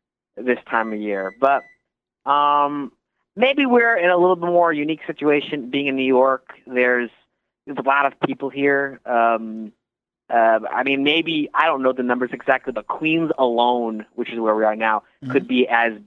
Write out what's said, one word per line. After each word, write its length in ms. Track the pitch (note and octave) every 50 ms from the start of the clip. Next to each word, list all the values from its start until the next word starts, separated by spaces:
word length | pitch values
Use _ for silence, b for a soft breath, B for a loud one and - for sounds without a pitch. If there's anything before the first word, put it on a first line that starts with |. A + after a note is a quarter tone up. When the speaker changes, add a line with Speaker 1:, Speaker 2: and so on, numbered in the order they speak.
| _ _ _ _ _ _ -
Speaker 1:
this 220 | - A#2 B2+ B2 A#2 - -
time 240 | - A#2 A2 A2+ A2
of 60 | G#2+
year. 340 | G#2+ G#2 G2+ G2 F#2+ F#2+ G2 A#2
But, 220 | C3 C3+ C#3 C3 - - _ _ _ _ _ _ _ _ _ _ - C#3
um, 640 | C#3 C#3+ D3 D3 D3 D3 C#3+ C#3+ D3 D3 C#3+ B2+ _ _ _ _ _ _ _ _ -
maybe 280 | G3 A#3 C4 C#4 C#4+ C#4+
we're 300 | C4 A#3+ A#3+ A#3 A#3 A#3
in 140 | G3 E3+ F3+
a 60 | F3+
little 200 | F3+ F3 F#3 F#3
bit 100 | F3 E3
more 260 | F3 F3 F3 E3+ E3 D#3+
unique 280 | D3 D3 D3+ D#3+ D3+ -
situation 640 | - D3+ - C#3+ D3+ D3 D3 C#3 - - D3 A#2 B2
being 160 | B2+ C#3+ C#3+
in 100 | C#3 C3+
New 60 | C3+ C3
York. 480 | C3 C3 B2+ C3 C3+ C3 C3 _ - - _ -
There's, 440 | - B2+ B2 B2+ B2 B2 B2 A#2+ A2+ _ _ _ _ _ _ _ _ _ _ _
there's 120 | - C#3+ C3+
a 40 | B2+
lot 240 | C3+ C3+ C#3+ C#3+
of 120 | C#3 C3 -
people 300 | - - C3+ C3 C#3+ C3+
here. 500 | C3+ C#3 C#3 C#3+ C#3+ C#3 C#3 C#3 C3+ A#2+ -
Um, 640 | - B2+ A#2+ A#2 A#2 A#2 A2 A2+ A2 A2 A2 A2 G#2 - _ _ _ _ _ _ _ _ _ _ -
uh, 300 | A#2+ A#2 A2+ A2+ A2 A2 A2 -
I 120 | - A2 C3
mean, 220 | C#3 C#3 C3+ C#3
maybe, 440 | D3 D3+ E3 E3 E3 E3 D#3 D3 C#3+ -
I 100 | C#3 D3+
don't 160 | E3 D#3 C3+ C3
know 100 | C3 B2+
the 100 | C3 B2
numbers 280 | B2 B2 B2 B2+ A#2 -
exactly, 400 | B2+ - - C3+ C3 - C#3 A#2+
but 140 | A2+ G#2
Queens 440 | - - - D#3 D#3 D#3+ E3 E3 D3+ D#3 -
alone, 640 | C3 B2 A#2+ A#2 A#2+ B2 B2 B2 A#2 A2+ A2 A2 G#2+ _ -
which 160 | - A#2+ -
is 80 | A#2 A#2
where 160 | A2+ A2 G#2+
we 100 | G#2+ A2
are 120 | G#2+ G#2+
now, 280 | A2 A2+ A2 A2 G#2 - _ _ - -
Speaker 2:
Mm-hmm. 100 | C3 B2+
Speaker 1:
could 160 | C#3 B2+ A#2+
be 180 | C3 B2 A#2+ A2
as 260 | A#2 A#2 A#2 A#2 A2 G#2 G#2